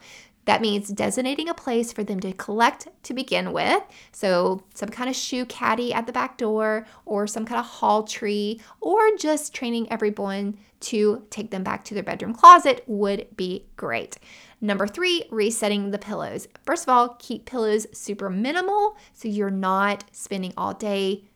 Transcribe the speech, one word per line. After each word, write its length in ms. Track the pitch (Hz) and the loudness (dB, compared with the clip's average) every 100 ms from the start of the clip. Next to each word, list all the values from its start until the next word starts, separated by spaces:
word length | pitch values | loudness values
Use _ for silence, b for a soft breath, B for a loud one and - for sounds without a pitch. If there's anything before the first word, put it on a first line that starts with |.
| B B B B - | B B B B 0
That 160 | 208 | 2
means 260 | 220 202 202 | 2 0 -4
designating 640 | 202 208 202 254 285 320 | -2 -2 0 -2 -2 -4
a 40 | |
place 380 | 339 - 233 233 | -6 -2 -2 -2
for 140 | - 202 | -6 -6
them 160 | 196 | -4
to 100 | 190 | -6
collect 560 | 185 - 214 233 - - _ | -8 -6 2 2 2 -18 _
to 100 | - | -10
begin 380 | 240 - 180 180 | -8 -2 -2 -2
with. 320 | 175 190 359 - B B | -2 2 0 -2 B B
So 500 | - 196 180 185 190 - | -4 0 2 2 0 -8
some 140 | - 202 | -12 -10
kind 220 | 226 247 | -6 -6
of 60 | 262 | -6
shoe 300 | - 247 247 | -4 -4 -6
caddy 480 | - 233 226 240 | -4 0 0 0
at 140 | 220 233 | -2 -4
the 60 | |
back 240 | 254 254 - | -4 -4 -4
door 500 | 226 214 214 220 226 B - | -2 0 0 -2 -6 B -6
or 220 | 208 208 | -4 -2
some 160 | 226 | -4
kind 160 | 220 233 | -4 -4
of 60 | 233 | -6
hall 380 | - 214 208 | -2 2 2
tree, 580 | 214 - 208 208 208 226 B B | 2 -6 -2 -2 -2 -6 B B
or 180 | 320 392 440 427 | 0 4 4 4
just 360 | 302 302 302 | 0 0 -2
training 380 | - 247 233 226 | -8 -4 -4 -4
everyone 640 | 226 214 208 196 196 202 208 b b | -2 -2 -2 -4 -4 -6 -8 b b
to 460 | - 220 208 226 - | -4 2 2 2 -6
take 200 | - 220 | -12 -8
them 120 | 190 | -6
back 200 | 185 - | -6 -6
to 100 | - | -6
their 100 | 202 | -8
bedroom 300 | 196 165 196 | -6 -6 -6
closet 500 | 233 339 349 294 247 - | 10 12 12 8 0 -2
would 400 | 202 202 202 - - | -2 -2 -2 -6 -8
be 300 | 185 185 - - | -6 -6 -10 -10
great. 440 | 151 117 - - B B B B | -6 -6 -8 -16 B B B B
Number 260 | 208 196 202 | -2 0 -2
three, 380 | - 359 339 - | 0 0 0 -2
resetting 600 | 226 208 226 214 208 202 | 0 0 2 0 0 -2
the 60 | 202 | -6
pillows. 500 | 208 190 156 135 - - - | -6 -8 -6 -10 -12 -12 -4
First 180 | 330 | -4
of 60 | 277 | 4
all, 280 | 247 247 247 | 4 4 -2
keep 260 | - 226 - | -12 -12 -8
pillows 400 | 254 220 214 220 | -4 0 0 -2
super 380 | - - 202 196 | -14 -10 -8 -6
minimal 680 | 185 247 339 370 415 415 427 B | -4 -2 -2 0 2 0 -2 B
so 160 | _ 226 | _ -6
you're 220 | 208 196 | -2 -2
not 560 | 190 190 190 202 202 - | 0 0 2 2 -2 -8
spending 400 | - - 196 185 - | -18 -8 -6 -6 -4
all 180 | 190 | -6
day 520 | 190 214 196 190 202 b | -4 -2 0 0 -2 b